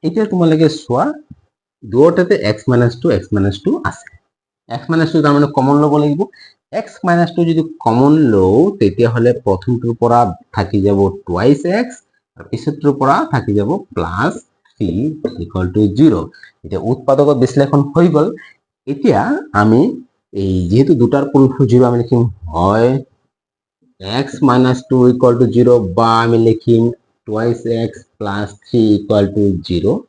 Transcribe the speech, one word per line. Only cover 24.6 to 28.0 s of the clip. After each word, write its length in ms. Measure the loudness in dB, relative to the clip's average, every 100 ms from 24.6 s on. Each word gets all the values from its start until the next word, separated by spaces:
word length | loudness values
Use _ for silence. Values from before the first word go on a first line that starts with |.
| 2 0
টু 120 | -2 2 2
ইকুৱেল 260 | 4 2 2
টু 80 | 2
জিৰ 220 | 2 4 4 2
বা 160 | -2 0 0
আমি 180 | 2 2
লিখিম 440 | 2 0 2 2 2 -4 _ _ -10
টুৱাইছ 340 | -4 -4 -4 -4 -4
এক্স 220 | -4 -8